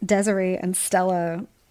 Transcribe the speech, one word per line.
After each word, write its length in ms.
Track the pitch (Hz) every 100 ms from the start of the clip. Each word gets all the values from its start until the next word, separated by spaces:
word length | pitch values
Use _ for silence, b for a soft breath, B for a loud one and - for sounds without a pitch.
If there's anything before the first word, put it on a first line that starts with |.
Desiree 520 | 196 196 202 190 185 185
and 200 | 180 185
Stella 680 | - 190 185 180 170 170 - _ _